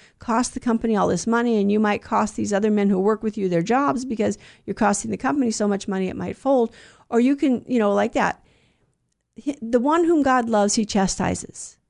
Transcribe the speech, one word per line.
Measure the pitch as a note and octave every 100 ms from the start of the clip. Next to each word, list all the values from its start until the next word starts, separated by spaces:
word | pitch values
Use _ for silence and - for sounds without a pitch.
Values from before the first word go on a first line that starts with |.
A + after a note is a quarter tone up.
| - _
cost | - A3+ A#3+
the | -
company | A#3+ A3+ A3+ G#3
all | F3+
this | F3+ A3+
money | A#3 A#3+ G#3+
and | G3
you | G#3+
might | G#3+ G3+
cost | - G#3 G#3 -
these | G#3
other | G3+ G#3+
men | G#3 G3+
who | F#3
work | G3 G#3+
with | A3 G#3
you | F#3
their | E3+
jobs | F#3+ B3+ C#4+ C#4 C4
because | A3 G#3 G3+ - - -
you're |
costing | G3+ G#3 G3+ A3+
the | F#3
company | C4+ C#4+ A#3+
so | G#3+ G#3
much | G3+ -
money | F#3+ F#3
it | -
might | F3+ G3
fold. | C4+ C4 A#3 - - - -
Or | A#3
you | B3+ C#4+
can, | C#4+ A#3+ -
you | B3
know, | G3+
like | G3+ A3+
that. | B3+ F#3 - _ _ _ _ _ _ _ _ _ -
He, | D4 C#4
the | A3+ A#3+
one | C#4 E4 E4
whom | D#4+
God | C4+ B3+ A#3
loves, | G#3+ G3+ -
he | G#3+
chastises. | G#3+ F#3 - - F3+ - - - -